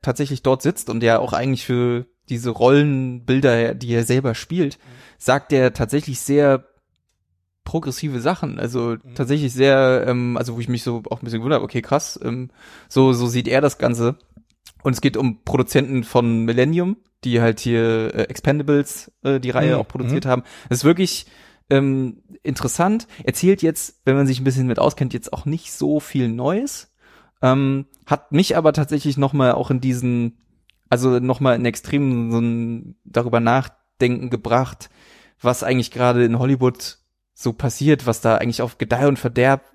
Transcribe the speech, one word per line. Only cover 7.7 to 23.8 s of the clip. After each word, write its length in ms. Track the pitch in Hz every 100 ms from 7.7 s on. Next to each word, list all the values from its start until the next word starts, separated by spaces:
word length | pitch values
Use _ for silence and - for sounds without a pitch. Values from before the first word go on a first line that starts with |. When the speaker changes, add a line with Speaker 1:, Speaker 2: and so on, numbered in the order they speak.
| 160 147 127 151 127
Speaker 1:
Sachen, 380 | 127 - - -
also 380 | 120 123 117 113
Speaker 2:
Mhm. 120 | 131 120
Speaker 1:
tatsächlich 360 | 123 147 139
sehr, 520 | 123 135 135 131 127 127
ähm, 300 | 123 123 120
also 180 | 123 117
wo 40 |
ich 100 | 120
mich 140 | 120
so 180 | - 117 107
auch 120 | 117
ein 40 | 120
bisschen 140 | 113
gewundert 180 | 120 143
habe, 80 | 120
okay, 160 | 120
krass, 380 | 113 143 - -
ähm, 260 | - 123 127 _ - - _
so, 260 | 131 131
so 120 | 123 123
sieht 200 | 123 120
er 140 | 127
das 160 | 143 -
Ganze. 400 | 123 117 117 151 _ - _ _ - _
Und 100 | 139
es 80 | 123
geht 160 | 139 110
um 260 | 131 104
Produzenten 600 | - 127 123 143 135 131
von 400 | 117 123 120 113 113
Millennium, 520 | 120 135 170 180 208 _ _
die 180 | 127 117
halt 180 | 117 110
hier, 540 | 120 117 113 113 110
äh, 100 | -
Expendables, 880 | - 131 - 147 147 143 143 - - _
äh, 160 | 135 135
die 100 | 123
Reihe 240 | 123 127 123
Speaker 2:
Mhm. 60 |
Speaker 1:
auch 60 | 110
produziert 380 | 127 120 139 131
Speaker 2:
Mhm. 40 |
Speaker 1:
haben. 140 | 127 - - -
Es 80 | 123
ist 40 |
wirklich, 420 | 143 170 185 - - _ _ _ _
ähm, 500 | 139 139 135 127 - _ -
interessant. 640 | - 131 127 - 180 226 - -
Erzählt 400 | - - 180 196
jetzt, 380 | 160 156